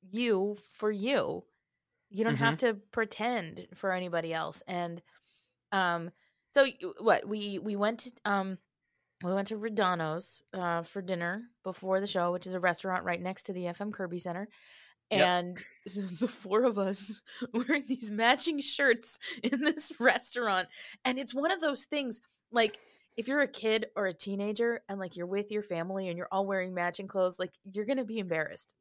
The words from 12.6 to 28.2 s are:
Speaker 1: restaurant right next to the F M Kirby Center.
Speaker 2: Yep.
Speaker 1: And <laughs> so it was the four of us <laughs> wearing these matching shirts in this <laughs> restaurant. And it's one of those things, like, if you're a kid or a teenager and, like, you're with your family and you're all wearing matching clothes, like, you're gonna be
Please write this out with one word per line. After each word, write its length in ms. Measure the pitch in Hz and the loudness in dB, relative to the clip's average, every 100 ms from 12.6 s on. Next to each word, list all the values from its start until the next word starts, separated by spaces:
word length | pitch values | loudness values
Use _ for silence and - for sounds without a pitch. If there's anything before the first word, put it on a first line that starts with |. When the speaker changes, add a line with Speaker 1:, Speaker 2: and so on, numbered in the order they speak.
Speaker 1:
restaurant 420 | 180 175 190 185 | 2 2 0 -2
right 180 | 180 175 | 0 -2
next 220 | 180 190 - | -2 -6 -6
to 60 | |
the 140 | 185 175 | -4 -4
F 140 | 170 | -4
M 100 | 208 | -6
Kirby 280 | 202 185 175 | -6 -6 -4
Center. 280 | 175 175 208 - - - - _ _ | -6 -6 -8 -14 -20 -20 -20 _ _
Speaker 2:
Yep. 80 | 214 180 | 4 6
Speaker 1:
And 380 | 180 180 180 - - | 4 0 -8 -12 -14
<laughs> 120 | - | -10
so 120 | 190 | -8
it 40 | |
was 160 | 190 175 | -8 -2
the 100 | 240 | -4
four 340 | - 202 208 | -4 0 4
of 160 | 247 208 | 4 2
us 420 | 190 196 202 214 _ - | 0 0 -4 -6 _ -12
<laughs> 160 | 247 | -4
wearing 300 | 226 254 311 - | -2 2 0 2
these 220 | 254 214 | -4 -4
matching 520 | 208 226 262 - 302 | 2 4 4 2 -2
shirts 580 | - - 277 240 - - - 302 | -2 2 4 4 2 -6 -8 -4
in 160 | 240 262 | -2 2
this 320 | 294 311 - - | 2 2 0 4
<laughs> 40 | |
restaurant. 680 | 240 247 - 247 233 190 185 - - - | 4 4 0 0 2 2 0 -6 -18 -4
And 160 | - 254 | -2 0
it's 160 | 277 254 | -2 0
one 160 | 302 | 0
of 80 | 381 | 2
those 240 | 320 277 | 0 0
things, 380 | - 294 269 220 _ _ _ | -2 -4 -2 -6 _ _ _
like, 260 | 233 226 - - - _ - | 4 4 2 -20 -20 _ -8
if 100 | 233 | -2
you're 140 | 277 | 2
a 60 | 277 | 2
kid 380 | - 220 220 214 - | 2 2 2 0 -2
or 80 | 196 | -2
a 80 | |
teenager 680 | 175 - 196 208 214 233 233 - | -2 -6 -2 -2 2 2 0 -4
and, 100 | 196 | -8
like, 200 | 185 175 | -8 -6
you're 80 | 175 | -4
with 240 | 196 208 | -2 -2
your 120 | 208 | -4
family 440 | 208 170 175 190 185 | -4 -4 -2 -4 -4
and 100 | 170 | -4
you're 100 | 180 | -2
all 140 | 190 196 | 0 0
wearing 280 | 196 185 | 0 -2
matching 340 | 180 175 175 196 | -2 -2 -2 -6
clothes, 280 | 196 185 175 | 2 2 2
like, 140 | 180 _ 196 | -4 _ -12
you're 140 | 190 208 | -6 -2
gonna 200 | 269 226 | 0 0
be 140 | 226 | -4